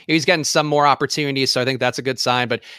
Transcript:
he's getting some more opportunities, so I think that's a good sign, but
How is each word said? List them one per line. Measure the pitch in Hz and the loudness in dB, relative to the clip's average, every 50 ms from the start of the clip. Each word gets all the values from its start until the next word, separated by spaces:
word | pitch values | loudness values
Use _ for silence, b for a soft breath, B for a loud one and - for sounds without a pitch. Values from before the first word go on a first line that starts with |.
| B | B
he's | - 156 165 143 | -2 0 0 2
getting | 185 180 165 143 | 2 2 2 0
some | - - 165 151 | 0 0 0 0
more | 151 147 147 147 | 2 2 4 4
opportunities, | 143 131 - 147 135 - - 147 139 139 135 135 - | 4 2 2 0 -4 -4 -4 -4 -2 -2 0 0 0
so | - 131 | 0 0
I | 123 | 0
think | 127 131 120 | 0 0 0
that's | 127 123 120 - | -2 -2 -2 -2
a | 123 | -4
good | 135 131 - | -4 -4 -2
sign, | - 127 123 123 123 113 | 0 0 0 0 0 -2
but | 120 107 B B B | -4 -6 B B B